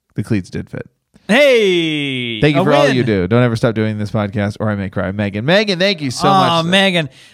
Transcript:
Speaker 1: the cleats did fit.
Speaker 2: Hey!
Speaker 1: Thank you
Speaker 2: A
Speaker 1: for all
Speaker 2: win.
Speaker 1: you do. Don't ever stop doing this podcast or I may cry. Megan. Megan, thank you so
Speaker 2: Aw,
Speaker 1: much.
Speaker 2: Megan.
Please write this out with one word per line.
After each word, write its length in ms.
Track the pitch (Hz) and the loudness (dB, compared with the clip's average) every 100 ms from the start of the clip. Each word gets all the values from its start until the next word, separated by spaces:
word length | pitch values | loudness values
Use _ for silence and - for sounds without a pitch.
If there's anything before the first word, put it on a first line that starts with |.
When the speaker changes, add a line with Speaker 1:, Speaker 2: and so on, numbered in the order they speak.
| _ | _
Speaker 1:
the 80 | - | -8
cleats 260 | 101 104 87 | -4 -4 -4
did 200 | - - | -10 -10
fit. 180 | - - _ _ _ - | -14 -16 _ _ _ 0
Speaker 2:
Hey! 1120 | 240 285 233 196 175 160 151 139 131 120 113 | 2 4 4 2 0 0 -2 -4 -4 -6 0
Speaker 1:
Thank 160 | 147 139 | 2 2
you 60 | |
Speaker 2:
A 20 | |
Speaker 1:
for 80 | 135 | 2
all 120 | 143 147 | 2 2
Speaker 2:
win. 100 | 127 | 0
Speaker 1:
you 80 | |
do. 220 | 113 98 90 | 0 0 2
Don't 140 | 120 | 2
ever 120 | 123 113 | 2 0
stop 180 | 123 | 0
doing 240 | 110 110 107 | 0 -2 -4
this 120 | 104 | -4
podcast 460 | 110 104 104 101 - | -4 -4 -2 -4 -2
or 80 | 110 | -4
I 40 | |
may 160 | 101 95 | -4 -6
cry. 220 | 101 92 | -6 -4
Megan. 320 | 104 101 104 | -4 -4 -2
Megan, 340 | 131 196 208 175 | 0 2 2 0
thank 220 | 196 170 | -2 -2
you 100 | 139 | -6
so 180 | 123 185 | -2 2
Speaker 2:
Aw, 340 | 190 180 165 | 2 2 0
Speaker 1:
much. 80 | 165 | 2
Speaker 2:
Megan. 380 | 196 196 175 143 - - | 2 2 0 -4 -8 -20